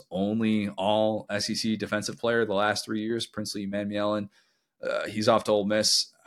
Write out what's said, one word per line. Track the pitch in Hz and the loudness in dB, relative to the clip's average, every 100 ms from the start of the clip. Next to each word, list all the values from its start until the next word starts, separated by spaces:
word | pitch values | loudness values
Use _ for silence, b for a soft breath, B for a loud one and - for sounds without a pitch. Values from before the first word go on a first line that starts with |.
| - | -6
only | 92 101 113 110 107 101 | -2 0 0 2 0 0
all | - 98 107 110 110 - | -2 2 2 2 0 -4
S | 104 104 | -4 -2
E | 104 | -2
C | 113 107 | -2 -2
defensive | 101 107 98 - | -2 -4 -4 -4
player | 117 117 | 0 2
the | 107 | 2
last | 98 104 104 - | 2 2 0 -2
three | 110 | -4
years, | 110 117 110 | -2 -4 -6
Princely | - 104 101 | -8 -8 -8
Emmanuel. | 98 101 104 104 104 107 101 - _ _ _ _ | -6 -4 -4 -2 0 -2 -4 -12 _ _ _ _
Uh, | - - - | -4 -4 -4
he's | 104 107 | 0 4
off | 110 | 4
to | - | 4
Ole | 107 101 | 2 4
Miss. | 107 107 - - _ | 2 4 2 0 _